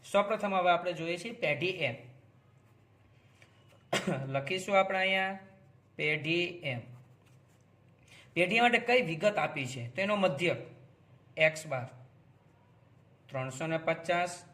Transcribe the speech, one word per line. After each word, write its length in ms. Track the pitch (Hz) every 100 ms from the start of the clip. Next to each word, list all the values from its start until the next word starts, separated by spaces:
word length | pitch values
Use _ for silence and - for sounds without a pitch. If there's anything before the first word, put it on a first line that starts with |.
સૌપ્રથમ 520 | - 196 202 214 202
હવે 160 | 190 180
આપણે 220 | 170 180
જોઈએ 240 | 160 165 170
છીએ 160 | 233
પેઢી 420 | 233 156 139 175 170
એ. 60 | 139 120 - - - _ _ _ _ _ _ _ _ _ _ _ - _ _ - _
<coughs> 320 | - - 139 135
લખીશું 400 | 135 135 185 196 196
આપણે 220 | 190 190
અહીંયા 380 | 190 190 190 196 - - - - _ -
પેઢી 500 | 151 151 147 170 175 -
એ. 120 | 147 123 - - - - _ - _ _ _ _ _ _ - - -
પેઢી 280 | - 175 226
માટે 200 | 240 233
કઈ 240 | 233 254 160
વિગત 320 | 160 202 202
આપી 280 | - 147 127
છે? 180 | 123 117
તો 140 | -
એનો 140 | 196 208
મધ્યક 440 | 185 143 175 123 - - - _ _ - _ -
એક્સ 260 | 156 156 156
બાર 200 | 131 120 - - - - _ _ _ _ _ _ _ _ _ -
ત્રણસો 380 | 131 131 131 160
ને 120 | 160
પચાસ 540 | 160 165 - 175 180 - -